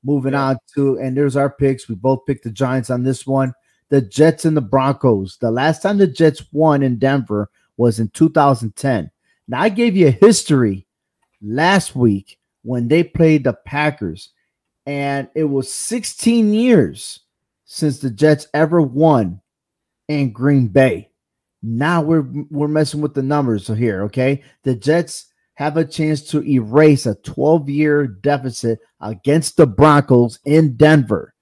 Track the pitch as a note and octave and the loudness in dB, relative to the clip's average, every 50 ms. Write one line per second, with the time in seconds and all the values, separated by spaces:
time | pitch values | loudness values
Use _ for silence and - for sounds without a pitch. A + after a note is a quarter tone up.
0 | - C3 D3 C#3+ B2+ C3+ C3+ C#3 C#3 C3+ C3 A#2 _ _ _ C#3+ C#3 C#3 C3 - | -2 -2 -2 -2 -2 -2 -4 -2 -2 -2 -2 -4 _ _ _ -2 0 0 0 -2
1 | C3 C3 B2+ C#3 D3 C#3 B2 C#3+ C#3 C3+ - _ C#3+ C3+ C3+ B2+ - - A2 F#2 | -4 -4 -2 -2 -2 0 0 -2 -2 -2 -2 _ -2 -2 -2 -2 -8 -12 -12 -4
2 | G#2 C3 C3+ A#2+ _ - C#3 - _ A#2 G#2 - C3+ B2 B2+ C3 A#2 - B2+ B2 | 0 -2 -2 -2 _ -6 -8 -6 _ -14 -6 -4 -4 -2 -2 -4 -4 -4 -4 -4
3 | B2 C3 C3 - - C3 C3+ C3+ C3+ C3 B2+ _ _ _ _ _ _ _ C#3+ C#3 | -2 -4 -4 -6 -6 -4 -2 -2 -2 -2 -6 _ _ _ _ _ _ _ 0 0
4 | A#2+ F#2+ - - D3+ E3 D#3 - - E3 D#3 D3+ B2 G2+ A#2+ C3+ C3 C#3 C#3 - | 0 -2 0 2 4 4 2 2 -2 0 0 0 -2 0 0 0 0 0 -2 0
5 | - C3 A2+ G2 F#2+ F#2 - _ - A2+ A2+ B2 C3+ D#3 D#3+ - - G3 G#3 G3+ | 2 2 2 2 -2 -8 -10 _ -4 -4 -2 0 0 -2 -2 -2 -2 -2 2 2
6 | G3 E3+ B2+ - E3+ D#3 D3 - - _ - C#3+ D#3+ D#3 D3 C#3 C#3 C3 B2 A2+ | 2 0 2 2 2 2 2 0 -16 _ -4 0 2 2 2 2 0 0 0 0
7 | C3 C3+ C#3 C#3 A#2 - G#2 G#2 G#2 - _ _ _ _ _ - A#2+ A#2+ G#2+ A2 | 0 0 0 -2 -2 -4 -4 -4 -4 -6 _ _ _ _ _ 0 0 0 2 0
8 | A2+ G#2 _ - D#3+ D#3+ - E3 C#3+ C#3 C3+ A2+ A#2 G#2+ - - - C3+ B2+ G#2 | -4 -6 _ 0 0 2 2 2 2 2 2 0 -4 -10 -10 -6 -4 -2 -2 -2
9 | D#2 - _ _ _ _ _ _ _ - A#2 B2+ F3+ A3 G3 G#3 A#3+ A#3+ F3+ F#3+ | -4 -8 _ _ _ _ _ _ _ -10 -4 -2 -2 -2 0 0 -2 0 2 4
10 | F3 C#3+ A#2+ - F#3+ A3 G#3+ - - - D#3 C3+ A#2+ G#2+ G2 G2 _ _ _ _ | 4 4 4 6 6 6 6 4 0 0 2 2 2 0 -2 -6 _ _ _ _
11 | _ _ _ _ _ _ _ _ G#2 G#2 A2 C3+ D#3 F3+ G3 F#3+ - - - C3 | _ _ _ _ _ _ _ _ -12 -8 -4 0 2 2 2 2 0 -2 -2 0
12 | B2 A2+ G2+ G2 G2 _ _ _ _ _ _ _ _ A#2 B2+ B2 A#2+ A#2 D3+ E3+ | 2 2 2 0 -6 _ _ _ _ _ _ _ _ -8 -6 -4 0 0 2 0
13 | E3+ E3+ _ - E3 D#3+ D#3 D3+ B2+ C3 A2+ _ _ - C#3 C#3+ D3+ D3+ C#3+ - | 0 -2 _ 2 2 4 4 2 0 -2 -4 _ _ -10 -6 -4 -4 -4 -4 -4
14 | A2 F2 D#2+ F#2+ - _ _ _ _ _ _ _ _ _ _ _ _ C#3 C#3+ C#3+ | -8 -8 -8 -10 -16 _ _ _ _ _ _ _ _ _ _ _ _ -10 -8 -6
15 | C#3+ C#3 C#3 C#3 C3 - _ D#3 D#3 D3 C#3 C3+ B2+ - - - - - A3 B3 | -4 -4 -4 -6 -8 -8 _ -4 -2 -2 -2 -4 -4 -6 -10 -10 -8 -8 -8 -8
16 | G3 - - - - A#3 A#3 A#3 A3 G#3 G#3 A3 A#3+ B3+ A#3 F3+ A2+ D#2+ C#2 - | -8 -10 -12 -2 -2 0 2 2 2 0 0 0 2 4 4 4 4 0 -4 -12
17 | - - - - _ _ _ _ _ _ _ _ _ _ - - D#3+ D3+ C3 - | -16 -18 -18 -20 _ _ _ _ _ _ _ _ _ _ -8 -4 -4 -4 -4 -4
18 | C3+ C3 A2 G2+ D3+ D#3 D3+ D3 - _ - D3 D#3 D3+ E3+ F3 D#3 C3 A#2 C#3+ | -8 -10 -2 2 2 2 2 2 -2 _ -2 -2 0 2 2 0 0 0 0 2
19 | D#3+ D#3+ D3 B2+ G#2+ F2+ F2 F#2+ _ _ _ _ _ _ _ _ _ _ _ _ | 2 4 4 2 0 -2 -6 -12 _ _ _ _ _ _ _ _ _ _ _ _
20 | _ - D3+ C#3+ C#3 B2+ G2+ G#2 B2 C#3+ C#3+ C#3 B2+ G#2+ F#2 C#3 C3+ C3 F2+ F2 | _ -6 -4 -2 -2 -4 -4 -2 0 2 2 2 2 2 4 4 4 4 0 -4
21 | G2+ _ _ _ _ _ _ _ _ _ _ _ - A2+ A2+ A#2 C#3+ D#3+ F3 E3+ | -10 _ _ _ _ _ _ _ _ _ _ _ -10 -8 -4 -2 -2 0 0 0
22 | D3+ D3+ E3 D#3+ C#3+ B2+ B2 D3 C#3+ D3 D#3 C#3+ D3 D3 D3+ D#3 D3+ C3+ - D3 | 0 0 0 0 -2 -4 -8 -12 -12 -10 -6 -6 -4 -2 0 -2 -2 -2 -4 -6
23 | D3+ D3 D3 C#3+ C3 C3+ D3 D3 C#3 B2 A2 G2+ F#2 - A2 G#2+ B2 A2+ G2+ F#2 | -6 -4 -4 -4 -4 -2 -2 -2 0 -2 -2 -4 -4 -6 -4 -2 -2 -2 -2 -4
24 | G2+ G#2 - C3 B2+ C3 C#3 C#3 _ _ _ _ _ C#3 B2+ A2 - C#3+ D#3 E3+ | -6 -6 -4 -2 -2 -2 -2 -4 _ _ _ _ _ -6 -6 -4 -2 0 0 0
25 | E3 - - - - _ _ _ _ _ _ _ C#3+ D3+ D3 E3 D#3+ D#3 - - | -2 -4 -10 -18 -18 _ _ _ _ _ _ _ -6 -4 -2 -2 -4 -4 -4 -4
26 | D#3 D#3 D#3 C#3+ D3 - - D3+ - - C#3 B2+ A2+ G#2+ A#2 D3 D#3 D3+ D3 C3 | -2 -2 -2 -4 -6 -6 -6 -4 -2 0 -2 -2 -2 0 2 4 6 6 4 4
27 | - A#2+ G2+ _ _ - - - C3+ D3+ D#3+ E3 C#3+ C#3 C#3+ D3 D3+ D3+ D3 D3 | 0 -4 -6 _ _ -14 -6 -2 0 2 2 0 0 -4 -2 -2 0 0 0 0
28 | C#3+ B2 G2 F#2+ G2+ C#3 C#3+ C#3 B2+ C3 A2+ - - A#2 A2+ - _ _ _ _ | -2 -4 -8 -4 -2 -2 -2 -2 -4 -10 -10 -6 -4 -4 -4 -4 _ _ _ _
29 | - G#2+ A2 F#2 _ C#3 C#3+ E3 - - - - D#3+ B2+ F#2+ - C#3+ D#3 D3 C#3+ | -12 -12 -12 -6 _ 0 0 0 0 -2 2 4 2 4 4 4 4 6 6 4
30 | B2 - C3 A#2+ A#2+ A#2 - _ _ C#3+ D3 D#3+ D#3+ D3 B2 A2+ D#3 D3+ D#3 D3 | 4 4 4 4 4 2 -2 _ _ 2 2 4 4 2 2 2 4 4 6 4
31 | C3 G#2 A2 D#2+ - _ _ _ | 2 0 -4 -6 -6 _ _ _